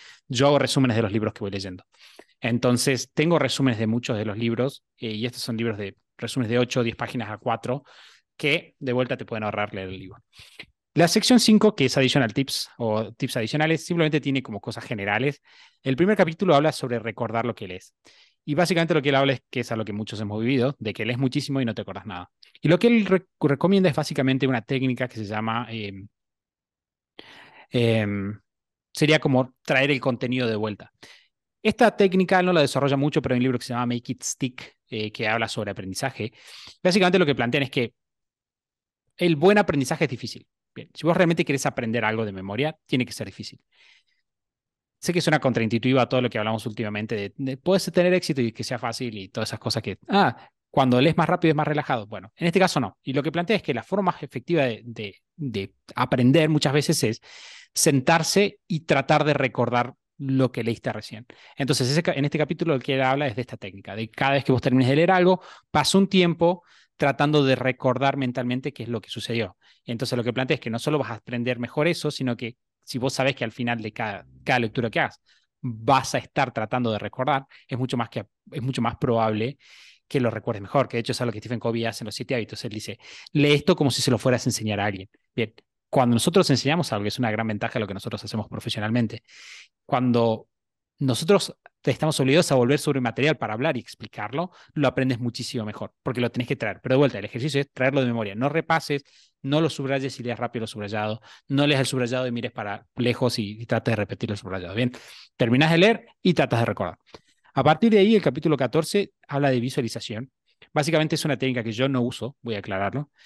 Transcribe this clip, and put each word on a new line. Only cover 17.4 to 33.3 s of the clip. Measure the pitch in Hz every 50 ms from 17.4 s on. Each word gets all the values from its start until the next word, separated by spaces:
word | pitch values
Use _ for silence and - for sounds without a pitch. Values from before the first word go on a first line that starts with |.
| 117
lo | 120 107
que | - 107 90
lees. | 90 95 - _ _ _ _ - _ _ _ _ _ _ _
Y | 156 143
básicamente | 170 175 - 185 170 165 160 170
lo | 151 131
que | 143
él | 139
habla | 135 139 139 131
es | - - _
que | - 127
es | 117 -
a | 113
lo | 110 104
que | 107 101
muchos | 107 110 - 110 101
hemos | 107 101 104 107
vivido, | 113 123 139 127 117 139 135 -
de | 110 107 95
que | - 110
lees | 113 120 120
muchísimo | 135 127 - 147 - - 139 135
y | 127
no | 113 101
te | 113 101
acordás | - 95 95 95 107
nada. | 92 87 90 - _ _ _ _ _ -
Y | - 147
lo | 175 175
que | - 240
él | 240 226 202
re-, | 180 190 175 - _ _ _
recomienda | - 143 143 - - 180 196 196 185 160
es | 127
básicamente | 156 147 - 147 - 127 135 131 131 139 131
una | 131 117 107
técnica | - 139 131 135 131 123 120 127 123
que | - 113
se | 107
llama, | 98 107 107 110 113 113 120 120 117
em, | 113 110 104 101 98 98 95 - _ _ _ _ _ _ _ _ _ _ _ _ _ _ _ _ _ _ _ _ _ - - - - - - - - - - _
em, | - 123 117 113 110 113 107 101 101 101 98 101 104 - _ _ _ _ _ _ _ _ _ _
sería | - - 156 147 156 151
como | - 147 131 127 131 - - _ _
traer | - 147 131 135 143
el | 147 127
contenido | - 139 120 110 135 120 127 131 123 113
de | 110
vuelta. | 104 107 107 104 - - - _ _ - - - - _ _ _ _ _ _ _ _
Esta | - 214 - - 247 208 -
técnica | - 202 190 175 190 185 165 196 180
no | 180 185 180
la | 165
desarrolla | 143 135 - 135 139 139 139 139
mucho, | 143 151 - 156
pero | 123 127